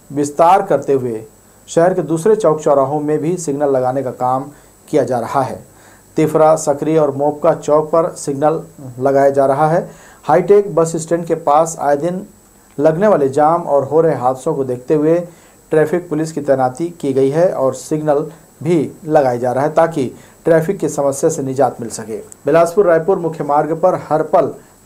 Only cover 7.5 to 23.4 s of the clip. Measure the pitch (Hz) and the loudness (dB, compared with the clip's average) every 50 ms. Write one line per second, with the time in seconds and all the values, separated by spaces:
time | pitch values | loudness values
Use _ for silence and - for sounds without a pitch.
7.5 | 151 - - 147 147 156 156 156 165 165 165 180 - - - 151 139 135 151 151 | 0 0 0 2 2 2 2 2 0 0 0 0 -4 -8 -8 -8 -4 0 0 0
8.5 | 160 160 160 - - - 139 127 120 127 127 139 139 139 139 139 135 143 139 135 | 0 -2 -6 -12 -18 -18 -18 -16 -10 -2 -2 2 2 4 4 4 4 2 2 2
9.5 | 131 143 156 156 165 190 208 - - - - - - - - - 156 175 175 180 | 2 2 2 2 2 0 -2 -4 -12 -20 -20 -20 -20 -10 -2 2 2 2 4 4
10.5 | 202 208 202 185 151 165 165 160 170 160 160 - 170 170 170 165 165 160 - 147 | 4 4 4 2 0 0 0 0 -2 -6 -4 -2 -4 -4 -2 -4 -4 -2 0 2
11.5 | 143 156 165 160 160 - - 143 147 143 156 175 180 190 202 - - _ _ _ | 4 4 2 2 -2 -4 -2 0 0 0 -2 -4 -6 -6 -10 -14 -20 _ _ _
12.5 | _ _ _ _ _ - 143 156 160 170 208 214 190 151 143 131 123 147 147 156 | _ _ _ _ _ 0 0 2 2 2 2 2 2 2 2 0 2 2 2 2
13.5 | 170 175 170 139 143 139 131 127 143 160 165 160 143 123 123 127 131 127 - 165 | 2 0 0 0 0 0 0 2 2 2 2 2 0 0 0 -2 -2 -2 -4 -4
14.5 | 151 135 131 127 123 123 - - 156 151 147 156 165 175 175 - - - - - | -4 -2 -2 -4 -4 -6 -2 0 0 2 2 2 2 0 -2 -6 -14 -20 -20 -20
15.5 | _ _ _ _ 160 156 151 156 185 175 175 - 156 151 160 160 - 147 135 143 | _ _ _ _ 0 0 2 2 0 -4 -4 -4 -4 -4 -4 -4 -6 -6 -2 0
16.5 | 135 131 127 127 127 - 170 175 170 - - 139 131 135 139 135 143 160 175 190 | 0 2 0 -2 -2 -4 -8 -8 -8 -6 -6 -2 0 2 0 2 2 2 0 0
17.5 | - 131 135 131 127 - - - - 151 151 151 143 147 156 - - - - _ | 0 0 -2 -2 -2 -4 -6 -6 -6 -2 0 0 0 0 -2 -4 -10 -18 -20 _
18.5 | _ _ 131 160 180 156 131 - - - - 151 156 151 139 127 123 117 123 123 | _ _ -4 0 0 0 0 -2 -6 -12 -4 0 2 2 4 2 0 0 -2 -2
19.5 | 120 127 143 156 156 165 165 165 160 151 123 113 - - - - - _ _ 151 | 0 0 -2 0 2 2 2 2 0 -4 -4 -4 -6 -12 -20 -20 -20 _ _ 2
20.5 | 165 160 160 175 202 175 165 143 - 151 139 139 135 - - 160 156 156 135 131 | 2 2 2 0 -4 -4 -4 -4 -4 -2 -2 -2 -2 0 -2 -2 -2 -2 -6 -4
21.5 | 131 139 131 123 - - 120 107 - - 110 107 110 101 - - - - _ 139 | 0 0 0 0 0 -4 -10 -12 -10 -12 -10 -10 -10 -12 -12 -16 -20 -8 _ 2
22.5 | 151 165 170 165 - 214 196 175 165 165 165 196 190 175 170 160 160 - | 2 4 2 2 2 2 2 4 2 2 2 0 -2 0 -2 -4 -6 -6